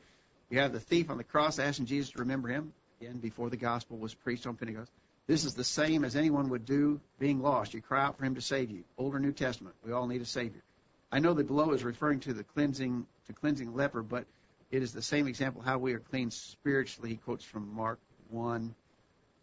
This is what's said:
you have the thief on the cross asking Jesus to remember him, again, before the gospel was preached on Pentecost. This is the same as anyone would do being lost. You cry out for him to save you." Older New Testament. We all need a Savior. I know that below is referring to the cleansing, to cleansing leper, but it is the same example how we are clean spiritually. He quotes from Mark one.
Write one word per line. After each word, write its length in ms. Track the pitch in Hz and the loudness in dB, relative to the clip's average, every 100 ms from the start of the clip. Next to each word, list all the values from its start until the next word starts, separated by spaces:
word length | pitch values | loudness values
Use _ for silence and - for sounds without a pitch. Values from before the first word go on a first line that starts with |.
| - _ _ _ - | -8 _ _ _ -2
you 100 | 123 | 2
have 140 | 139 | 2
the 60 | 120 | 0
thief 280 | - 170 156 | 2 2 2
on 80 | 131 | -2
the 60 | |
cross 340 | 117 151 151 151 | 0 2 4 2
asking 280 | 139 139 120 | 0 0 0
Jesus 260 | 143 135 | -2 -2
to 80 | - | -4
remember 300 | 123 135 120 | -2 -2 -2
him, 240 | 135 156 - _ - | -4 -4 -12 _ -18
again, 200 | 117 123 | -12 -6
before 300 | 113 - 120 | -6 -4 -4
the 80 | 117 | -2
gospel 400 | 120 120 - 117 | 0 0 -2 -8
was 160 | 110 | -10
preached 320 | - - 120 127 | -8 -6 -4 -6
on 120 | 117 | -8
Pentecost. 340 | 117 110 120 _ _ _ - | -8 -10 -12 _ _ _ 2
This 200 | 156 143 | 2 2
is 80 | |
the 100 | 120 | -2
same 400 | 127 - 156 160 | -2 2 4 4
as 140 | 135 131 | 2 2
anyone 320 | 156 143 139 | 4 4 2
would 160 | 123 113 | 0 0
do 340 | 143 147 147 - - | 4 4 2 -4 -2
being 240 | 139 135 | 0 2
lost. 320 | 139 127 107 | 4 2 0
You 80 | 113 | -6
cry 220 | - 131 | -2 2
out 140 | 139 - | 2 0
for 80 | 135 | -2
him 100 | 127 | -2
to 60 | |
save 300 | 120 135 123 | -2 -2 -2
you." 120 | 98 87 - | -6 -10 -6
Older 220 | 135 139 | -2 0
New 120 | 139 | 0
Testament. 440 | 139 131 120 95 - 113 | 0 -2 -2 -10 -12 -4
We 80 | |
all 140 | 120 123 | -2 -2
need 140 | 123 | -2
a 40 | 117 | -4
Savior. 360 | 135 117 101 _ _ _ _ - | -4 -4 -6 _ _ _ _ -2
I 80 | 135 | 4
know 140 | 165 | 4
that 140 | 160 139 | 4 4
below 240 | 143 156 | 4 4
is 120 | 135 | 4
referring 380 | 120 120 151 139 | 0 0 0 2
to 120 | 135 | 0
the 100 | 113 | -6
cleansing, 640 | 101 147 147 131 131 123 - _ - | -4 0 0 0 -2 -2 -6 _ -18
to 60 | |
cleansing 420 | 107 151 139 117 120 | -4 -2 0 -2 0
leper, 260 | 139 117 | 0 -2
but 240 | 110 123 110 _ _ _ - | -4 -6 -8 _ _ _ -4
it 100 | 131 | -2
is 120 | 123 | -2
the 80 | 113 | -4
same 260 | 110 147 143 | 0 2 2
example 340 | 120 135 - | 0 -2 -2
how 160 | 127 131 | 0 0
we 160 | 127 | 0
are 60 | 117 | -2
clean 320 | - 135 120 | -4 -2 -2
spiritually. 800 | - - - 143 139 120 - 117 | -6 -12 -6 0 2 0 -4 -8
He 80 | 113 | -6
quotes 260 | - 117 | -6 -6
from 300 | - 113 104 107 | -6 -10 -8 -4
Mark 240 | 110 117 _ _ - | -4 -4 _ _ -10
one. 440 | 113 117 117 113 117 _ _ _ _ _ _ | -6 -4 -4 -6 -10 _ _ _ _ _ _